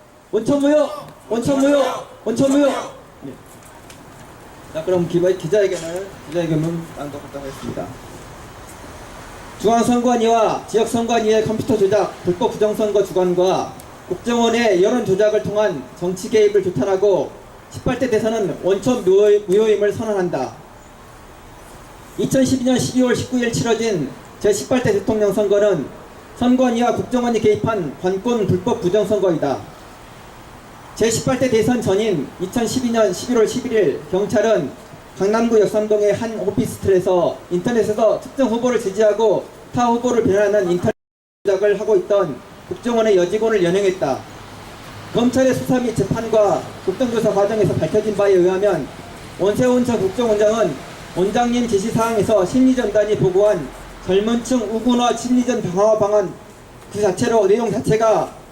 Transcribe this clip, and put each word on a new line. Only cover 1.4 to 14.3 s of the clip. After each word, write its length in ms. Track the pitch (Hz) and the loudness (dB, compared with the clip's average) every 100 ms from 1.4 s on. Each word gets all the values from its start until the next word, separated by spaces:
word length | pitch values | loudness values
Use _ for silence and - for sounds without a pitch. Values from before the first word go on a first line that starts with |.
| 262 269 277 285 254 - - - 214 | 0 2 4 4 2 -2 -12 -10 -6
원천무효." 420 | - 277 285 277 | 0 2 4 2
예. 800 | - - - - - 135 117 - - - - - - - - - - - - - | 0 -8 -16 -20 -18 -18 -18 -20 -20 -20 -20 -20 -20 -20 -20 -20 -20 -20 -20 -14
자, 100 | 156 | -10
그럼 240 | 170 180 170 | -2 0 0
기자-, 240 | 170 180 | 0 2
기자회견을, 760 | 190 160 208 190 175 165 180 196 - - | 0 0 2 2 -2 -6 -8 -10 -16 -8
기자회견문 560 | 165 160 156 160 170 - - | -4 -2 0 -2 -4 -10 -12
낭독하도록 460 | 143 143 - 143 | -12 -12 -14 -12
하겠습니다. 440 | 135 - 117 101 87 - - - - - - - - - - - - - - - - - | -12 -12 -10 -10 -10 -12 -18 -18 -18 -20 -20 -20 -20 -20 -18 -18 -18 -18 -18 -18 -18 -4
"중앙선관위와 1040 | 202 233 233 240 247 233 226 233 196 - - | 0 2 2 2 2 2 4 4 2 -2 -2
지역선관위의 800 | 214 214 233 233 233 214 220 214 | -2 0 -2 0 0 2 2 0
컴퓨터 320 | 214 - 208 | -4 0 2
조작, 360 | 190 208 180 - | 2 2 0 -4
불법 280 | 180 175 160 | -4 -2 -2
부정선거 520 | - 214 214 214 202 | 0 -2 0 0 2
주관과 720 | - 185 180 175 185 151 - - - - - | 0 0 0 2 2 2 -4 -10 -18 -20 -10
국정원의 760 | 180 233 | -8 -2